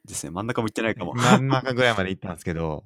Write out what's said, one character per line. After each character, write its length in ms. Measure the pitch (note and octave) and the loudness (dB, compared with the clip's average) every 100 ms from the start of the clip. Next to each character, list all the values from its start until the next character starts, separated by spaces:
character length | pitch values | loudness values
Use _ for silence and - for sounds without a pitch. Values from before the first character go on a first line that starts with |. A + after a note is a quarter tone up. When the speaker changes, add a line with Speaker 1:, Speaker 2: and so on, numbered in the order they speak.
Speaker 1:
で 100 | - | -10
す 120 | - D2+ | -10 -8
ね。 40 | |
真 120 | F2 | -6
ん 40 | A2+ | -4
中 140 | B2 | -2
も 80 | A2 | -2
行 20 | |
っ 20 | |
て 100 | - | -2
な 80 | A2+ | -2
い 40 | |
か 120 | G2+ F2 | -2 -4
も。 80 | |
Speaker 2:
真 240 | A#2+ B2 - | 2 4 6
ん 100 | C3+ | 4
中 240 | C3 C3 | 0 0
ぐ 100 | A#2+ | 2
ら 100 | B2 | 2
い 40 | G#2+ | 2
ま 80 | |
で 60 | F#2 | -2
行 80 | F#2+ | -4
っ 20 | |
た 100 | G2 | -6
ん 20 | |
で 40 | E2+ | -8
す 40 | |
け 80 | F#2+ | -6
ど、 320 | E2 E2 D2+ | -4 -4 -6